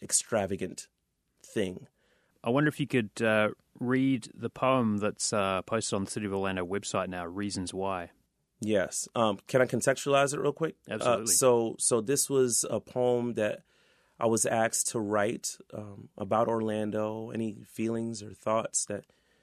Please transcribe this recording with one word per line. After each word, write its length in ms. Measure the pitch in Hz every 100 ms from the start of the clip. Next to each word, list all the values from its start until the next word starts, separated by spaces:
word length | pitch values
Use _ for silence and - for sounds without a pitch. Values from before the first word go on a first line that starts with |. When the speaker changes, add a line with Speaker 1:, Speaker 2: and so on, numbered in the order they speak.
Speaker 1:
extravagant 880 | 95 - - 110 95 95 92 - - _ _ _ _ _
thing." 440 | - 113 92 92 - _ _ _ _ _
Speaker 2:
I 60 | 117
wonder 180 | 135 151
if 100 | -
you 80 | 131
could, 360 | 131 107 -
uh, 280 | 113 110 107 - _ -
read 480 | 123 127 135 127 -
the 160 | - 113
poem 480 | - 131 131 113 104
that's, 340 | 104 - -
uh, 300 | 110 95 95
posted 320 | - 110 -
on 100 | 107
the 60 | 98
City 160 | 113 104
of 80 |
Orlando 320 | 98 95 92 90
website 420 | 101 - 104 92
now, 160 | 90
Reasons 480 | 85 92 101 101 90
Why. 380 | 92 98 92 85 _ _ _ _ -
Speaker 1:
Yes. 480 | 107 101 85 - -
Um, 240 | - 110 98 -
can 160 | 131
I 40 | 127
contextualize 680 | 117 139 131 143 139 139
it 60 | 147
real 120 | 147
quick? 240 | 143 160 - -
Speaker 2:
Absolutely. 320 | 110 123 113
Speaker 1:
Uh, 40 | 113
so, 500 | - 131 120 113 -
so 220 | - 120
this 260 | 107 139 -
was 380 | 139 127 113 -
a 120 | 110
poem 520 | - 127 123 120 120
that 280 | 110 107 - _ _ _ _ _ -
I 60 | 117
was 180 | 113
asked 440 | - 117 113 - -
to 120 | 120
write, 560 | 104 104 107 - - - -
um, 380 | - 104 98 113 -
about 300 | 101 110 117
Orlando, 840 | 117 110 107 107 107 107 110 113
any 320 | 110 113 101
feelings 580 | 110 - 110 113 117 110
or 120 | 104
thoughts 500 | 98 - 110 107 - -
that 180 | 104 - _ _ _